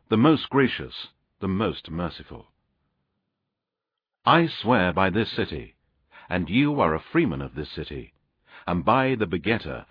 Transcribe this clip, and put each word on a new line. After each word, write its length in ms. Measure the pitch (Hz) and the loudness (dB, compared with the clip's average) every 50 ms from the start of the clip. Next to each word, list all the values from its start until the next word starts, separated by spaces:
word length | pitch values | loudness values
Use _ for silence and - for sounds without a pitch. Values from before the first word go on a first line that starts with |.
| _ - | _ 0
the 80 | 113 | 2
most 320 | 110 117 151 160 139 - - | 4 6 6 6 4 2 0
gracious, 600 | - 135 139 120 - - 69 62 - - - - _ _ _ _ _ - | 2 2 2 2 0 -4 -10 -12 -12 -16 -18 -18 _ _ _ _ _ -6
the 60 | - | -4
most 440 | 95 95 95 110 95 76 - - - | -2 0 0 0 -2 -2 -6 -10 -10
merciful. 560 | 80 85 87 82 - - 80 - - - - _ _ _ _ _ _ _ _ _ _ _ _ _ _ _ _ _ _ _ _ _ _ _ _ _ _ _ _ _ _ _ _ _ _ _ - | -8 -6 -6 -6 -8 -10 -18 -18 -18 -20 -20 _ _ _ _ _ _ _ _ _ _ _ _ _ _ _ _ _ _ _ _ _ _ _ _ _ _ _ _ _ _ _ _ _ _ _ 2
I 220 | 117 135 165 170 | 4 4 6 4
swear 480 | 156 - - - 104 127 113 90 90 85 | 2 0 -4 0 2 2 4 4 2 2
by 160 | 90 95 95 | 2 2 2
this 200 | 87 107 113 - | 2 0 -2 -2
city, 440 | - - 92 - 85 69 58 - _ _ _ _ _ _ _ _ _ - - - | -2 -6 -6 -4 -6 -10 -12 -12 _ _ _ _ _ _ _ _ _ -20 -12 -6
and 180 | 85 92 90 73 | -4 -4 -2 0
you 320 | 90 123 143 147 147 139 | 2 2 2 2 2 2
are 140 | 110 82 78 | 2 0 0
a 100 | 78 - - - | -2 -4 -2 0
freeman 300 | 165 175 120 78 69 69 | 0 2 2 0 -4 -6
of 120 | 65 62 | -8 -8
this 160 | 67 76 - | -10 -10 -10
city, 440 | - - 76 - 73 67 60 - _ _ _ _ _ _ _ _ - - - | -10 -12 -10 -10 -10 -12 -14 -14 _ _ _ _ _ _ _ _ -20 -14 -6
and 160 | - 90 90 73 | -4 -4 -2 2
by 320 | - 113 131 131 131 131 | 2 2 2 2 0 0
the 120 | 117 107 | 0 -2
begetter, 580 | 90 82 90 76 98 117 107 - 78 65 58 - _ | -2 -2 -4 -2 -2 -2 -2 -4 -8 -12 -12 -12 _